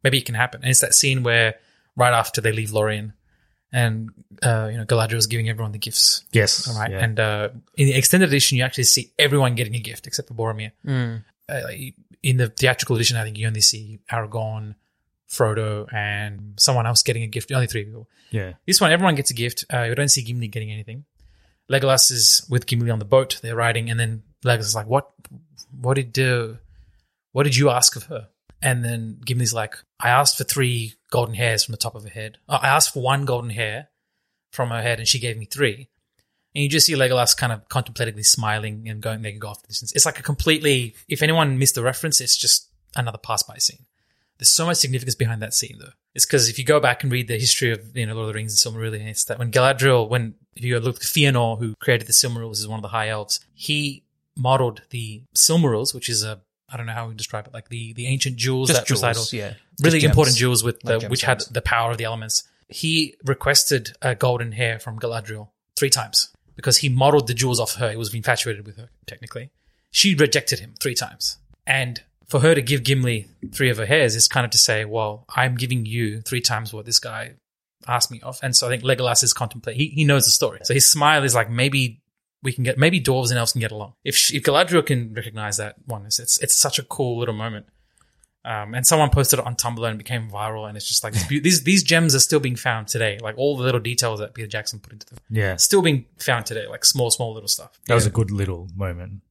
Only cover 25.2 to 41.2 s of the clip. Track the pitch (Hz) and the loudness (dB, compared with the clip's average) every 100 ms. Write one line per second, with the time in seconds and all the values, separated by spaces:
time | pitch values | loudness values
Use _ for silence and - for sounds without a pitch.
25.2 | - 127 _ _ - 131 123 135 120 135 | -20 -20 _ _ -20 -6 -2 0 0 0
26.2 | 131 123 113 113 - - - _ _ _ | 0 0 -4 -12 -20 -20 -20 _ _ _
27.2 | _ 131 143 127 139 123 - 120 - 131 | _ 0 2 4 4 4 2 0 -12 -14
28.2 | 107 _ _ _ 135 123 117 117 113 - | -14 _ _ _ -2 0 -2 -6 -8 -10
29.2 | - 123 117 117 107 - _ _ 120 123 | -4 -2 0 -2 -6 -10 _ _ 4 4
30.2 | - - - - 123 120 113 - _ 120 | 4 0 -4 0 0 0 -6 -12 _ -2
31.2 | 117 110 117 113 - 113 117 110 104 110 | -2 -2 0 0 -2 -4 -6 -8 -16 -14
32.2 | 110 _ - 143 139 147 - 139 127 139 | -14 _ -4 0 4 4 2 0 0 0
33.2 | 139 123 120 107 110 113 147 _ _ _ | 0 -4 -4 -6 -6 -8 -14 _ _ _
34.2 | _ _ _ - 123 117 117 113 113 127 | _ _ _ -6 -4 -2 -4 -2 0 -2
35.2 | 123 110 107 135 135 104 135 _ _ _ | -2 -8 -10 -2 -2 -2 -16 _ _ _
36.2 | _ _ _ 147 143 151 - 143 127 127 | _ _ _ -4 0 4 4 4 2 4
37.2 | 120 - 123 110 _ 131 117 113 117 104 | 2 2 0 -4 _ -4 -4 -6 -6 0
38.2 | 107 - 110 107 107 104 110 107 110 110 | 2 4 2 -2 -4 -8 -10 -8 -6 -6
39.2 | 107 107 107 104 _ - 117 - 160 - | -8 -10 -12 -14 _ -10 -4 2 2 0
40.2 | - 143 - 156 151 131 117 - - - | -4 0 2 4 4 2 0 -10 -8 0